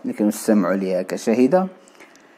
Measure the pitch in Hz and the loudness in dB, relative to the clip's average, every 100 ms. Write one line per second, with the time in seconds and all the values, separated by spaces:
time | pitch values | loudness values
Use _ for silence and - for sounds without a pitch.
0 | 127 120 107 104 - 107 87 98 95 90 | -6 -2 -2 -2 0 2 2 -2 -2 -4
1 | 90 95 - 113 127 180 190 - _ - | -4 -6 -2 2 4 2 0 -10 _ -20
2 | - _ _ | -20 _ _